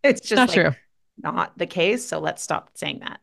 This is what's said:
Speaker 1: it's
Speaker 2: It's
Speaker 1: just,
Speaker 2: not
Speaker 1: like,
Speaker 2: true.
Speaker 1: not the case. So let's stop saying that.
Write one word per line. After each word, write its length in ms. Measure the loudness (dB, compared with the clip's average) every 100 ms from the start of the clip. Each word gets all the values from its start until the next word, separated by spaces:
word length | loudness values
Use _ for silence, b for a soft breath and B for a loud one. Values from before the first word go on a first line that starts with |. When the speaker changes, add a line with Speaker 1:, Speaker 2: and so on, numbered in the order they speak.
Speaker 1:
it's 160 | 4 2
Speaker 2:
It's 80 | 2
Speaker 1:
just, 80 | 2
Speaker 2:
not 120 | 4
Speaker 1:
like, 40 |
Speaker 2:
true. 200 | 4 2 0 _ _ _ -8
Speaker 1:
not 400 | -6 -4 -4 -4
the 80 | -6
case. 400 | 0 0 0 -4
So 140 | -6
let's 220 | -4 -6
stop 280 | -6 -6 -6
saying 260 | -12 -10 -10
that. 200 | -12 -16